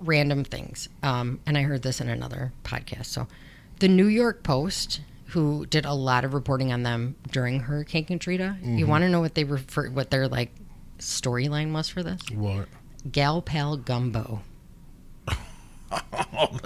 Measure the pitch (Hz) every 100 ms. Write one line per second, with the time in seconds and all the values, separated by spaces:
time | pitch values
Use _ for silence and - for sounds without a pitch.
0 | 165 151 143 139 135 - - - - -
1 | 143 123 123 123 - 147 139 135 127 127
2 | 120 117 123 127 127 - - 120 - -
3 | 123 - 123 - - - - - 190 185
4 | 202 214 240 - - 135 170 - - -
5 | - - - 175 151 147 131 151 143 143
6 | 131 123 135 139 127 131 131 123 120 117
7 | 120 139 - 135 123 135 120 147 147 165
8 | 156 175 - 180 185 196 123 117 160 151
9 | 180 175 165 156 143 143 131 - 139 131
10 | 131 135 131 127 120 - - - - -
11 | - - 127 120 143 147 156 156 156 -
12 | 165 180 - 107 104 98 95 - - -
13 | 139 143 143 165 175 151 147 147 123 123
14 | 123 110 107 107 - - - - - -
15 | - - - - - - - - - 123
16 | - - - 139 151 123